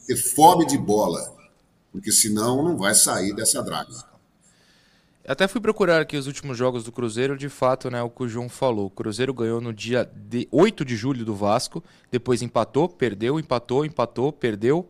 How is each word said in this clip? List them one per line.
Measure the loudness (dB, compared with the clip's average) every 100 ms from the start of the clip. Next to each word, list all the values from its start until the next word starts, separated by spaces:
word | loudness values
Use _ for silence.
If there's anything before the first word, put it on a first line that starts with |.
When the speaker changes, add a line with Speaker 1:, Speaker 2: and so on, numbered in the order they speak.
| -4
Speaker 1:
ter | -2
fome | -2 6 8 8 4
de | 0
bola, | 0 0 0 -2 -8 -14 -20 _ _ _ _
porque | -12 -2
senão | 0 2 0 0 2
não | 0 0
vai | 2
sair | 4 4 2 -2 -2
dessa | -2 -2
draga. | -4 -8 -8 -14 -20 _ _ _ _ _ _ _ _ _ _ _
Speaker 2:
Eu | -8
até | 0 0
fui | 0
procurar | -2 2 4 4
aqui | 2 -4
os | -6
últimos | -8 -8 -2
jogos | 0 0
do | -6
Cruzeiro, | -6 -4 -2 -2 -2
de | -8
fato, | 0 2 2 -2
né, | -6
o | -6
que | -6
o | -6
João | -6 -8
falou. | -2 0 0 -2
O |
Cruzeiro | -6 -6 -2 -2
ganhou | -2 -2 -2
no | -6
dia | -8 -2 0 0 -6
de | -8 -6 0
oito | 4 4 2 -4
de | -4
julho | -2 -4 -4
do | -2
Vasco, | 2 2 0 -8 -14 _ _
depois | -4 0 0
empatou, | 0 0 0 2 0
perdeu, | 0 -2 0 -2 -2
empatou, | -2 -4 0 -2
empatou, | -2 -2 -2 -2 -4
perdeu, | -2 -4 0 2 0 -2